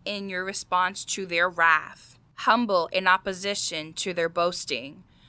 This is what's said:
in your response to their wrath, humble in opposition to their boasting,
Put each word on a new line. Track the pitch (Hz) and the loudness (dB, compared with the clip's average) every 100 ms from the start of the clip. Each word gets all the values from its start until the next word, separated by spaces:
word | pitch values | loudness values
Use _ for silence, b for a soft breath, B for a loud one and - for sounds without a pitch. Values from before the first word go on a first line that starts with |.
in | - 202 196 | -10 -8 -6
your | 185 | -6
response | 185 196 - 180 185 190 - | -6 -6 -2 0 0 -2 -6
to | - 190 | -6 -2
their | 170 180 | 2 2
wrath, | 170 165 156 - - - - _ - | 4 4 4 2 -16 -20 -20 _ -4
humble | - 233 233 190 165 | 2 2 4 2 2
in | 185 185 | 0 4
opposition | 185 202 185 196 202 - 160 156 | 2 2 -6 -4 -4 -4 -6 -8
to | 160 196 | -8 -6
their | 175 165 | -2 -2
boasting, | 170 175 180 - 127 135 165 - b | 2 0 0 -6 -6 -8 -18 -20 b